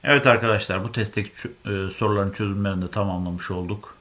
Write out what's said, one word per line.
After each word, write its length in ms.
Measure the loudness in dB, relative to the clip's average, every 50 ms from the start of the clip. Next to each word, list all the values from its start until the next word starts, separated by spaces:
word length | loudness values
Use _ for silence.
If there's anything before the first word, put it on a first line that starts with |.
| 4
Evet 240 | 4 4 6 6
arkadaşlar, 560 | 6 6 6 4 2 2 2 2 0 -2 -2 -2
bu 80 | -4
testteki 380 | -2 -2 -2 -2 -2 -4 -4 -4
çö-, 580 | -10 -12 -12 -12 -12 _ _ -4 -4 -2 -2
e, 40 | 0
soruların 400 | 0 2 2 2 2 2 0 0
çözümlerini 500 | -2 -2 -2 -2 0 0 -2 0 0 -2
de 100 | -4 -2
tamamlamış 600 | -2 -2 0 0 0 -2 -2 -4 -4 -6 -6 -6
olduk. 460 | -6 -4 -4 -4 -6 -6 -8 -16 -20 -20